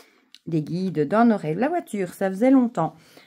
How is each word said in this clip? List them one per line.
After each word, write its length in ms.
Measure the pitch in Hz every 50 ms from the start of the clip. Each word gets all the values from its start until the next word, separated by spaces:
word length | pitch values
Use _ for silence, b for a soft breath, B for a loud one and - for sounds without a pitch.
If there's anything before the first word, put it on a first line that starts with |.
| b b b b b b b - _
des 160 | - 160 160
guides 460 | 151 139 156 175 190 190 156 151 147 143
dans 180 | 202 214 240
nos 120 | 240 220 190
rêves. 200 | 170 151 156 180
La 120 | 233 294
voiture, 400 | 349 349 339 - - 202 185 175
ça 200 | - - 196 190
faisait 220 | 190 190 233 262
longtemps. 440 | 269 262 247 233 - 185 160 156 - B B B B B B